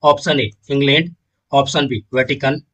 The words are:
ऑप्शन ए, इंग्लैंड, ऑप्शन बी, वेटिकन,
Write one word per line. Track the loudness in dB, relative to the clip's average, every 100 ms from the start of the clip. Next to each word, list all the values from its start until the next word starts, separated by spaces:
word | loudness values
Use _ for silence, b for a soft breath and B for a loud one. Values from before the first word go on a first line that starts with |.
ऑप्शन | 2 2 0 -2
ए, | -2 -8 -4
इंग्लैंड, | 0 2 2 0 -8 _ _ _
ऑप्शन | 0 0 0 -2
बी, | -4 -4
वेटिकन, | -2 -2 -2 -2 -4 -8